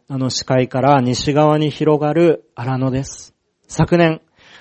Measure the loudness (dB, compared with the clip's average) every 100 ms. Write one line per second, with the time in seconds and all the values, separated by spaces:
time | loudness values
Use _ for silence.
0 | -12 -6 -6 -6 -2 0 0 0 2 4
1 | 2 -2 -2 2 2 2 -2 -2 0 0
2 | 0 0 2 0 _ -12 -6 -4 -2 -4
3 | -8 -14 -20 _ _ _ -12 -4 0 4
4 | 2 0 _ _ _ -20